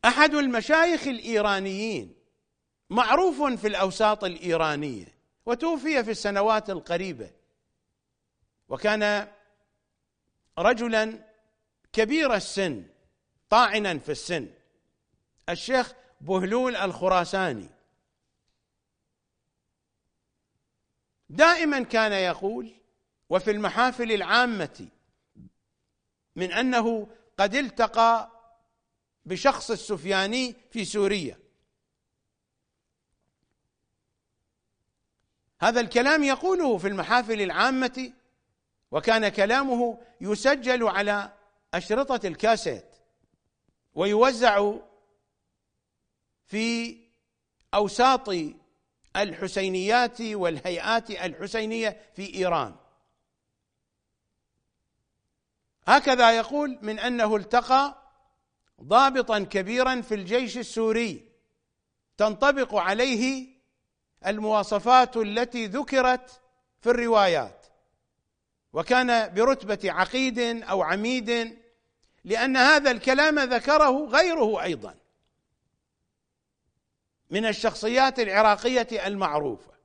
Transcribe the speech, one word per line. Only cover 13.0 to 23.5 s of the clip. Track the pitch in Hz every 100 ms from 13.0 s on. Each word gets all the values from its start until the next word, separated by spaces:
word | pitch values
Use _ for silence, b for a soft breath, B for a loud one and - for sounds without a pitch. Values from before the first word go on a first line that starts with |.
| _ _ _ _ _
طاعناً | 220 226 214 202 156
في | -
السن، | 147 - 170 110 _ _ _ _ _ _ _ _ _ -
الشيخ | 170 - 254 233 - b b
بهلول | 143 190 190 240 254 220
الخراساني. | 196 170 185 185 170 196 180 113 82 _ _ _ _ _ _ _ _ _ _ _ _ _ _ _ _ _ _ _ _ _ _ _ _ _ _ _ _ _ _ _ _ _ _ _ _
دائمًا | 151 320 339 320 277
كان | 240 226 214
يقول، | 196 185 165 196 240 226 _ _ _ _ _ _
وفي | 185 185